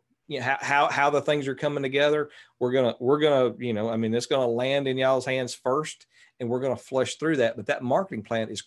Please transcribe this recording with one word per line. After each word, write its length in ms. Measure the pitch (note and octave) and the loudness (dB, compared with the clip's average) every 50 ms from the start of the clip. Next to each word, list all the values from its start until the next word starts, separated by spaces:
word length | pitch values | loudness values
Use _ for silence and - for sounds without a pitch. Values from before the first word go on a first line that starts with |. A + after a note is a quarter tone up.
| _ _ _ _ _ - | _ _ _ _ _ -10
you 100 | D3+ B2+ | -8 -6
know, 60 | A#2 | -4
how, 140 | B2+ C3+ C3+ | -2 -4 -2
how, 280 | - - C#3+ C#3+ D3 E3 | -2 0 2 2 2 2
how 200 | - C#3 C#3+ D3 | 2 2 2 2
the 120 | D3 C#3+ C3+ | 2 2 0
things 260 | D3+ D3+ D3 C#3 C3+ | 0 0 -2 -2 -4
are 60 | C3 | -6
coming 280 | - - D3 D3 C#3+ C#3 | -4 -4 -4 -2 -2 -4
together. 460 | C3+ C3 C#3 D3 D3 D3+ D3+ D3 D3 - - - _ _ - | -2 0 2 2 2 2 0 -2 -4 -8 -20 -20 _ _ -4
We're 140 | A#2+ B2 B2+ | -2 0 2
gonna, 220 | C3 B2+ A#2 A#2 - | 4 2 2 0 0
we're 200 | B2+ B2 C#3+ D3 | 2 2 2 4
gonna, 340 | D3+ D3+ C#3+ C3+ B2+ A#2+ G#2 - | 4 4 4 4 4 2 0 -2
you 140 | B2 A#2+ A2+ | -4 -4 -2
know, 160 | G#2 G#2+ A2+ | -2 -2 -2
I 80 | A2+ | 0
mean, 160 | A2+ A2+ A2 A2+ | 0 0 0 0
it's 140 | A#2+ A#2 | -2 -2
gonna 220 | - D3+ C3+ C3 A#2+ | 0 0 2 2 2
land 380 | A#2 A#2 B2 C3 C#3 C#3+ C#3 | 0 0 0 0 0 0 0
in 120 | C3+ B2+ C3 | 0 0 0
y'all's 260 | C3 C3 C3+ C3 A#2+ | 2 2 2 2 0
hands 300 | C#3 C3 C3 B2+ A#2 - | -2 -2 -2 -2 -4 -6
first, 520 | - - B2+ B2+ D3 D#3 D#3+ - - - _ _ _ - _ _ - | -6 -2 0 0 0 -2 -4 -8 -16 -20 _ _ _ -20 _ _ -8
and 80 | B2+ A#2 | -6 -4
we're 100 | B2 B2+ | -4 -2
gonna 160 | C3 C3+ B2 | -2 -2 -4
flush 380 | A#2 - - C3 C3 B2+ B2 - | -4 -6 -4 -2 -2 0 -2 -2
through 220 | - D3 D#3+ D#3+ | -4 -2 -2 2
that. 200 | C3+ A#2 A2+ A2+ | 2 2 0 0
But 100 | A#2+ G#2 | -2 -4
that 160 | - C#3+ - C3+ | -4 -4 -4 -2
marketing 400 | B2 C3+ E3+ F#3+ F#3 D#3 A2+ G2+ | 0 0 0 0 -2 -6 -10 -8
plan 280 | - A#2 A2+ A2 G#2 | -4 -4 -4 -4 -4
is 120 | A2 G2 - | -6 -12 -14